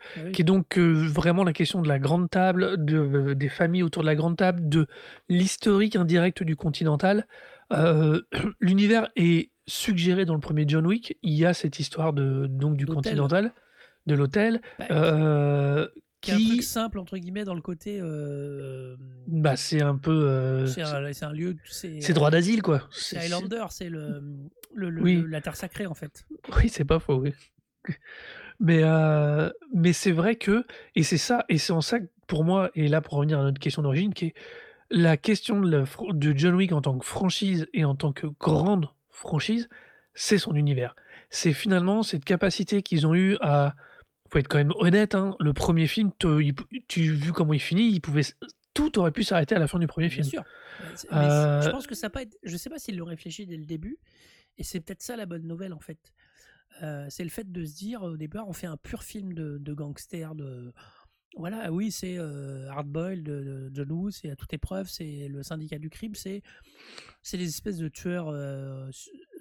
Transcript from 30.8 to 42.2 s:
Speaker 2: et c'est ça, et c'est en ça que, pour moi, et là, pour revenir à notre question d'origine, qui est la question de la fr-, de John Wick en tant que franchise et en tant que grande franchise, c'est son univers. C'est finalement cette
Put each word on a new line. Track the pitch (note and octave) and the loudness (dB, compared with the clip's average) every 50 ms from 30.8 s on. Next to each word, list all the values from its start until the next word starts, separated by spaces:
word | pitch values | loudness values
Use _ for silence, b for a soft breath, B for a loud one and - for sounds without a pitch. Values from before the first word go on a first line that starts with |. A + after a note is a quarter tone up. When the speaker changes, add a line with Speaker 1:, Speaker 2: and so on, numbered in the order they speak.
| B B B | B B B
Speaker 2:
et | E3 D#3 | 0 2
c'est | - F#3 | 2 2
ça, | D3 - - A#3+ A#3+ - - | 0 0 0 0 0 0 2
et | E3 D3 | 0 0
c'est | - - E3+ | 2 0 0
en | E3 | 0
ça | - - A#3 A#3+ | 0 0 0 -2
que, | F3+ - _ _ _ | -2 -4 _ _ _
pour | - E3+ D3+ D#3+ | -4 -2 0 2
moi, | E3+ F#3 G3 F#3 - - | 4 4 2 2 0 0
et | D#3+ D3+ | 0 2
là, | C#3+ D3+ D#3+ | 2 2 2
pour | D3+ - D3 | 0 0 -2
revenir | C#3+ C#3+ D3+ D#3 C#3+ | 0 2 2 2 2
à | C#3 | 2
notre | C#3 C3+ - | 2 0 0
question | - D#3 - D#3+ D3 | -2 -4 -2 0 0
d'origine, | C#3 C3 E3 G3+ G#3 E3 | 0 2 2 0 0 -2
qui | - E3+ | -2 -4
est | D#3+ - B B B B B B B B B B B | -6 -6 B B B B B B B B B B B
la | - F3 E3+ E3 D#3 | 2 4 6 6 4
question | - - A3+ G#3 - - - G#3 G3+ | 4 2 0 0 0 0 -2 0 2
de | F#3+ E3+ | 2 4
la | D#3 C#3+ C3+ | 4 2 2
fr-, | C3+ - - A#3 - F3 | 0 -4 -8 -6 -4 -2
de | D3 D3 D3+ C#3+ | 0 2 2 2
John | C3+ E3 F3+ F3 | 4 4 4 4
Wick | F#3 G3 F3+ | 4 4 2
en | E3 D3 | 2 0
tant | C#3 C#3+ B2+ | 0 0 -2
que | B2+ - | -2 -4
franchise | - - - G3+ F3+ - - G#3 G3 F#3 E3 D#3 - - | -6 -4 0 0 0 0 0 0 0 0 0 -2 -2 0
et | G3 D#3 | 0 2
en | C#3 C#3 | 2 0
tant | C#3 D#3 D3 C3+ | 0 -2 -2 -2
que | - - D3+ D3 - | -4 -6 -8 -6 -2
grande | - D#3 D#3 D3 D#3+ G3 G#3 F3+ D3+ - _ _ _ _ | 0 2 2 4 4 2 2 2 0 -2 _ _ _ _
franchise, | - - - - D#3+ D3 - - A3+ A#3 A#3 - B B B B B B B B B | -20 -14 -8 -4 -2 -2 0 0 -2 -2 -2 -6 B B B B B B B B B
c'est | - - - G#3+ | -4 0 2 2
son | F#3 - - D#3 | 2 2 2 0
univers. | D3 D3 C#3+ C3+ B2+ B2 A#2+ - B B B B B B B | 2 2 2 2 0 -2 -6 -8 B B B B B B B
C'est | - - - E3 C#3+ | -6 0 2 2 2
finalement | - - G#3 F#3+ F3+ F3 F#3+ G#3 A3+ | 2 2 2 2 2 4 2 2 0
cette | G#3 - F#3+ D3 | 0 -2 -4 -4